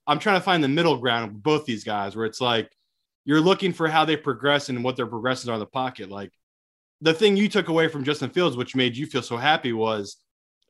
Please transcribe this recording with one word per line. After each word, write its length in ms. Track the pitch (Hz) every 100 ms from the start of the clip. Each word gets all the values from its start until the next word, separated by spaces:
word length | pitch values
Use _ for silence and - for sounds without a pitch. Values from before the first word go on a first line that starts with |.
| -
I'm 120 | 147
trying 200 | 220 190
to 60 |
find 180 | 185 175
the 60 | 139
middle 300 | 147 170 135
ground 340 | 123 120 113
with 100 | 107
both 220 | 104 151
these 180 | 151 110
guys, 320 | 113 104 98
where 120 | 104 110
it's 160 | -
like, 280 | 123 113 107 _ _ _ _ _
you're 160 | - 151
looking 320 | 165 190 190
for 160 | - 160
how 160 | 156
they 140 | 156 151
progress 500 | 147 120 143 143 139
and 160 | 123
what 120 | 123 127
their 100 | 113
progressions 420 | 117 117 127 120
are 60 |
in 60 | 113
the 40 |
pocket. 460 | 101 135 127 - 95
Like, 200 | 98 98 _ _ _ _ _ _ _
the 140 | 156
thing 240 | 160 214 196
you 100 | 208
took 200 | 208 170
away 200 | 160 160
from 160 | 147
Justin 240 | 135 147 127
Fields, 300 | 180 175 120
which 180 | 123 131
made 220 | 127 120
you 80 | 147
feel 160 | 131
so 160 | - 117
happy, 340 | 139 151 131
was 460 | 113 110 110 101 - _ _ _ _